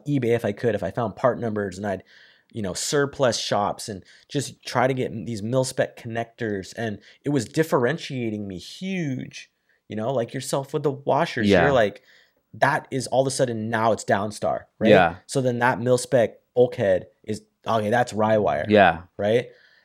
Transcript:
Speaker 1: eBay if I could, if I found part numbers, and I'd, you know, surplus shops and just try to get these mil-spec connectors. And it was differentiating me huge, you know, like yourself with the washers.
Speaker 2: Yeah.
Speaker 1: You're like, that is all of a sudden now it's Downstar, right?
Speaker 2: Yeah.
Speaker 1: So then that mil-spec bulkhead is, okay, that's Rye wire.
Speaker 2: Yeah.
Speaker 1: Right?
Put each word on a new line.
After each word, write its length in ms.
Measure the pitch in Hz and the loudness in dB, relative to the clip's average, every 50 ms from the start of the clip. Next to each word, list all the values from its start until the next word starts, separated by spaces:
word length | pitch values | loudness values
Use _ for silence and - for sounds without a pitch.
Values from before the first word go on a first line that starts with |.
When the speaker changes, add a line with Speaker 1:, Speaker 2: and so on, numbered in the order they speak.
| - 147 | -2 -2
Speaker 1:
eBay 260 | 143 139 120 113 117 | -2 0 2 2 0
if 100 | 113 - | 0 0
I 60 | 107 | -2
could, 220 | 104 - - 117 104 | -4 -2 -2 -2 -2
if 80 | 98 | -2
I 80 | 85 90 | -4 -6
found 260 | - 127 117 107 87 | -4 -4 -6 -6 -2
part 220 | - - 123 117 - | 0 0 0 0 0
numbers, 380 | 120 117 104 104 101 98 87 | -4 -4 -4 -4 -4 -6 -6
and 100 | 92 104 | -6 -6
I'd, 160 | 104 95 95 - _ _ - - _ _ _ _ _ | -6 -6 -6 -8 _ _ -20 -20 _ _ _ _ _
you 120 | - 113 | -10 -8
know, 100 | 101 92 | -6 -6
surplus 680 | 85 - - - 156 143 143 139 - - 139 120 110 - | -6 -6 -6 -2 -2 0 -2 -2 -2 0 0 0 0 0
shops 520 | - - 127 101 101 95 - - - - | -2 -2 0 0 0 0 -2 -6 -10 -12
and 120 | 101 87 - - - _ _ - | -12 -12 -14 -18 -20 _ _ -8
just 360 | - 143 120 - - - - | -6 -6 -6 -6 -10 -16 -10
try 220 | - - 127 123 | -4 0 2 2
to 80 | 131 135 | 2 0
get 180 | 127 117 69 92 113 85 | -2 -4 -6 -6 -8 -8
these 160 | 117 117 101 | -8 -8 -6
mil-spec 560 | 101 113 127 131 131 131 - - 117 - - - | -4 -2 0 0 0 0 -2 -4 -4 -4 -6 -10
connectors. 720 | - 117 113 113 117 - _ - 120 107 104 95 90 - - - | -12 -8 -6 -6 -8 -8 _ -8 -6 -4 -4 -6 -8 -10 -10 -8
And 200 | 117 113 104 101 - - - _ - | -8 -6 -8 -10 -14 -20 -20 _ -4
it 20 | 143 | -2
was 160 | 147 135 107 | -2 -2 -2
differentiating 1040 | - - 156 160 160 180 143 120 123 156 - - - 139 127 120 110 107 104 104 98 | -2 0 -2 0 2 2 2 2 0 -2 -4 -6 -8 -6 -6 -4 -4 -4 -6 -8 -8
me 100 | 92 85 | -10 -12
huge, 920 | - - - - 185 190 190 185 165 139 131 127 - - - - - - _ _ _ _ _ _ _ - | -14 -16 -14 -12 -10 -8 -6 -4 -4 -4 -6 -8 -10 -12 -14 -18 -20 -20 _ _ _ _ _ _ _ -12
you 60 | 110 | -8
know, 160 | 107 110 127 | -6 -4 -2
like 220 | 139 120 120 123 - | -2 -2 -2 -4 -6
yourself 380 | 135 131 - - 139 135 - | -10 -6 -4 -4 -4 -4 -4
with 100 | - 151 | -4 -4
the 80 | 139 147 | -2 -4
washers. 580 | 131 131 - 135 131 143 165 - - 131 107 101 | -4 -4 -2 0 0 0 0 -2 -2 0 2 4
Speaker 2:
Yeah. 140 | 95 90 | 6 6
Speaker 1:
You're 100 | - 143 | 6 6
like, 300 | 135 123 107 101 - - _ _ _ _ _ _ _ _ _ _ - | 4 4 2 2 0 -6 _ _ _ _ _ _ _ _ _ _ -6
that 340 | 110 131 135 151 - - - | -2 0 0 0 0 -4 -6
is 160 | - 131 113 - | -6 -6 -4 0
all 120 | - 127 | 2 2
of 40 | 135 135 | 2 2
a 20 | |
sudden 400 | 131 - 135 123 117 110 107 110 | 0 0 -2 -2 -2 -4 -4 -2
now 220 | 117 110 113 117 | -2 0 2 2
it's 120 | 104 - - | 2 0 0
Downstar, 580 | - 113 98 98 104 104 - - 80 62 - - _ _ - | 0 0 0 -2 -4 -6 -4 -4 -2 -2 -4 -6 _ _ 2
right? 100 | 110 107 | 6 6
Speaker 2:
Yeah. 260 | 104 95 87 85 85 95 - | 8 8 6 4 2 -4 -10
Speaker 1:
So 140 | - - 139 | -6 -2 -2
then 200 | 127 127 120 120 | 0 0 0 2
that 200 | 120 123 120 90 | 2 2 2 2
mil-spec 600 | 120 123 123 123 - - 139 123 110 98 - - _ _ - | 2 2 2 2 2 2 2 2 2 2 -2 -8 _ _ 2
bulkhead 520 | 123 123 123 - - 113 98 92 87 - - _ _ | 4 4 4 2 2 2 2 2 2 0 -6 _ _
is, 200 | _ - 107 101 - _ _ _ - | _ -10 -10 -10 -12 _ _ _ -4
okay, 240 | 98 113 113 104 104 | -2 0 0 0 2
that's 220 | 113 120 123 - | 0 0 0 0
Rye 260 | 98 104 107 110 110 107 | -2 -2 0 2 2 2
wire. 280 | 101 78 71 73 76 104 | 2 2 0 -2 2 4
Speaker 2:
Yeah. 340 | 104 104 95 85 82 82 87 - _ | 8 8 8 8 6 2 -4 -14 _
Speaker 1:
Right? 300 | - 101 104 113 123 120 - - _ _ _ _ _ | -4 -2 0 0 0 -2 -4 -12 _ _ _ _ _